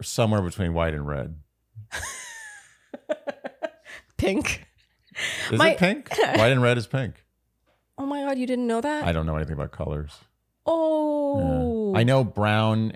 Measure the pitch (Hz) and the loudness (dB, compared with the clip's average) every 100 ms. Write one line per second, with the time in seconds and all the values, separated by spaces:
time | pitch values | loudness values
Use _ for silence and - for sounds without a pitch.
0 | - - 110 107 87 90 87 82 82 76 | -4 2 4 4 2 0 0 2 0 0
1 | 73 71 67 80 - _ _ - - - | -4 -4 -6 -10 -18 _ _ -20 -12 -10
2 | 571 - 960 906 880 831 - _ _ - | -10 -10 -14 -16 -18 -20 -20 _ _ -14
3 | - 302 - - 277 - 320 - - - | -8 -8 -8 -12 -14 -10 -12 -12 -20 -20
4 | - - - 294 - - - _ _ _ | -12 -2 0 0 -2 -6 -12 _ _ _
5 | _ - - - - 113 320 - 185 294 | _ -8 -8 -6 -2 4 4 4 2 0
6 | - - 277 - 117 131 120 120 110 135 | -2 0 2 6 6 6 4 2 0 -4
7 | 120 - _ _ _ _ _ _ _ - | -4 -8 _ _ _ _ _ _ _ -8
8 | 277 285 277 269 254 247 240 226 277 302 | -4 -2 -2 -2 -2 0 0 0 -2 -2
9 | 160 80 80 78 78 73 69 - 80 73 | -2 -2 -2 -2 -4 -6 -8 -8 -6 -6
10 | 73 - _ _ _ _ - 330 320 311 | -8 -14 _ _ _ _ -2 0 2 0
11 | 302 294 285 277 262 254 247 226 214 101 | 0 0 0 0 0 0 0 -2 0 2
12 | 120 135 113 - 104 107 110 110 110 | 4 4 2 0 2 4 4 2 0